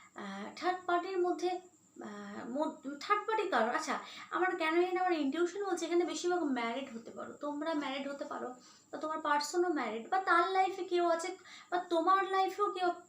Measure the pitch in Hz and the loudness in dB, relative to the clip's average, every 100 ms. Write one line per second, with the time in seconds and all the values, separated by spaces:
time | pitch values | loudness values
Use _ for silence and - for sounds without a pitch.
0 | - - 202 196 214 - 330 370 359 349 | -20 -12 -10 -10 -10 -4 -2 -2 0 0
1 | 359 381 349 311 349 359 - _ _ - | 0 0 0 2 0 -2 -8 _ _ -14
2 | 214 208 202 214 226 269 311 - 262 294 | -12 -12 -12 -10 -6 -2 -2 -4 -10 -10
3 | - 403 415 427 359 247 220 294 285 202 | 0 0 2 -2 2 2 2 0 -2 -4
4 | - - - 330 370 359 320 330 359 359 | -6 -16 -6 0 0 0 2 2 2 2
5 | 359 330 269 320 349 403 392 349 330 349 | 2 2 2 2 0 0 -2 -2 2 2
6 | 330 302 349 359 294 240 233 262 269 226 | 2 0 0 2 2 0 -2 -4 -6 -12
7 | - - 233 - 294 294 311 302 269 277 | -12 -12 -12 -6 -6 -2 -2 -2 -2 -4
8 | 269 285 294 - 247 254 - - _ - | -6 -8 -8 -6 -8 -10 -18 -20 _ -8
9 | 311 320 311 294 294 349 349 294 233 226 | -4 -2 0 0 2 0 2 0 -2 -6
10 | 226 381 381 339 359 381 381 381 359 349 | 0 0 4 4 6 4 2 0 0 2
11 | 339 330 359 370 - - - 349 359 339 | 4 2 -2 -8 -14 -20 -4 -4 2 2
12 | 339 381 381 381 381 - 403 359 359 349 | 6 4 4 2 2 2 0 2 0 0